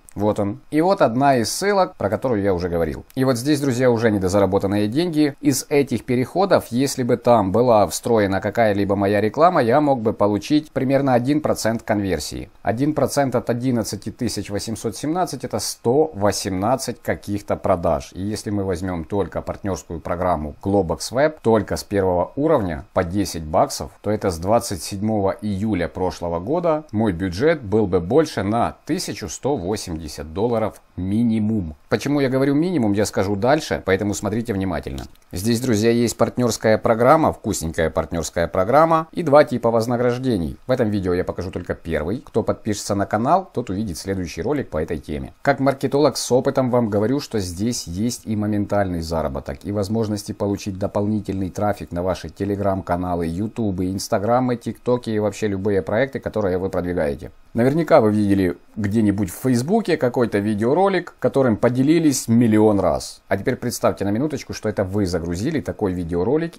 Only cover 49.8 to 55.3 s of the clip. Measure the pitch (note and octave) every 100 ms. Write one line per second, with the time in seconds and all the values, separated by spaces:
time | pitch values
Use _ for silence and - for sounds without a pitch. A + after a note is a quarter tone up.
49.8 | F#2+ A2+ G#2+ G#2 - G2+ G2+ G2+ - F#2
50.8 | F#2+ G#2 G#2 G#2+ G2 F#2+ F#2+ - G#2 F#2+
51.8 | D#2 E2+ F#2 F2 E2 - G2+ G2 G2+ F#2+
52.8 | F#2 F2 F2+ F2 E2 E2+ G#2+ - G#2+ F#2
53.8 | F#2 G2 - A2 G#2 B2 B2+ A#2 - G#2+
54.8 | - B2 A#2 G#2+ G#2